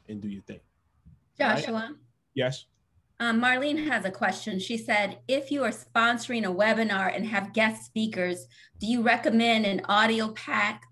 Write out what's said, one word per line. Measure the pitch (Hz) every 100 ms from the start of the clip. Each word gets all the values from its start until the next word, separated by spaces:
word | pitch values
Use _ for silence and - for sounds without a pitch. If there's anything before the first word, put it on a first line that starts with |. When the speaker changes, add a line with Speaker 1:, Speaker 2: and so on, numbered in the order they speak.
| -
Speaker 1:
and | 107
do | 104
your | 98
thing. | - 98 _ _ _ _ - - _ _
Right? | 277 143
Speaker 2:
Joshua? | - 226 226 302 _ _ _
Speaker 1:
Yes? | - 127 139 - _ _ _ _ _
Speaker 2:
Um, | 233 226
Marlene | 247 254 294 302 302
has | 240
a | 190
question. | - 202 185 - 190
She | 185 233
said, | 220 214 202 196 -
"If | 269 277
you | 285
are | 240
sponsoring | - - - 226 240 - 240
a | 202
webinar | 180 214 220 226 196 190
and | - 220
have | 214 196
guest | 214 220 220
speakers, | - 220 220 185 180 180 - - - -
do | 208
you | 247
recommend | 226 240 - 226 233 226
an | 208 190 190
audio | 202 220 226 220
pack | 220 - 226 208 214 -